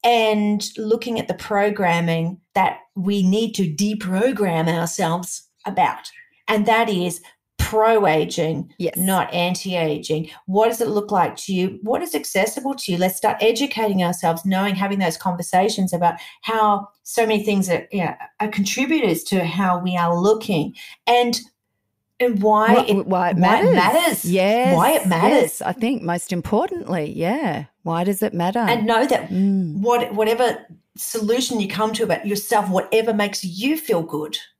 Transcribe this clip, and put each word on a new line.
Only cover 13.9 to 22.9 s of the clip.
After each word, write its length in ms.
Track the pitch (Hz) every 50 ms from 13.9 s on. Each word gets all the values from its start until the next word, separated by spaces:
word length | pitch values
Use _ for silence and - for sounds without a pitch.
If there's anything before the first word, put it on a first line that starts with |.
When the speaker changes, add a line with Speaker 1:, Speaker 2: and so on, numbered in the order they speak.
| 196 190 180
Speaker 1:
ourselves, 400 | 170 180 - - 165 170 170 -
knowing, 300 | 196 190 185 196 202 190
having 240 | 175 196 196 202 196
those 160 | 190 170 170
conversations 760 | - - 190 175 175 175 - - 185 190 226 220 - 185 180
about 220 | - 170 175 170 170 - - - - _
how 460 | - 220 226 220 214 208 208 202 202 - _ _
so 240 | _ - - - 226
many 160 | 220 220 208
things 260 | 208 214 202 196 180 180
are, 180 | 170 - - _
you 140 | - 196 170
know, 100 | 143 - - - - _ _
are 80 | 214 214
contributors 760 | - - 196 202 - - 262 - 320 302 254 190 165 - -
to 200 | - 196 185 175
how 340 | 165 160 185 196 185 180 180
we 180 | 180 185 180
are 200 | 175 170 170 170
looking. 580 | 175 185 208 220 220 - - 190 156 - - - - - - - _ _
And, 340 | 226 240 240 247 240 233 - - - _ _ _ _ _ _ _ _ _ _ _ _ _ _
and 220 | 247 247 226 190
why 320 | 196 214 214 208 214 220 208
Speaker 2:
Wh-, 140 | 240 - -